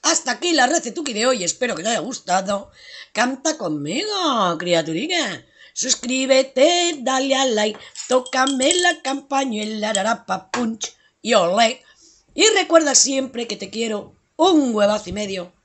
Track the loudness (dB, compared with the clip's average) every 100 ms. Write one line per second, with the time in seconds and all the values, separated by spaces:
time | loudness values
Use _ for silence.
0 | 0 0 -2 -4 0 2 4 2 -4 -8
1 | -6 -2 0 0 -2 -4 -4 -4 -2 -2
2 | -4 -10 0 0 0 -6 -6 _ -20 -20
3 | -10 -2 -2 0 -4 -2 -4 -4 -4 -4
4 | -4 -2 -2 0 0 -2 0 0 0 -4
5 | -2 -2 -4 -8 _ _ -16 -8 -4 -4
6 | -2 -2 4 2 2 4 4 4 0 -2
7 | -2 0 0 0 2 0 -2 -4 -16 -16
8 | 0 0 0 0 0 2 2 2 0 0
9 | -6 -6 -4 -2 -2 -4 -6 -4 -2 -2
10 | -2 -4 -4 -8 -6 -4 -4 -4 -12 _
11 | _ _ 2 2 4 2 2 0 _ _
12 | -20 _ _ 2 4 4 4 4 6 2
13 | 2 0 -4 -8 -8 -8 -8 -6 -4 -6
14 | -10 _ _ 2 4 6 4 2 2 2
15 | -4 -8 -6 -8 -10 _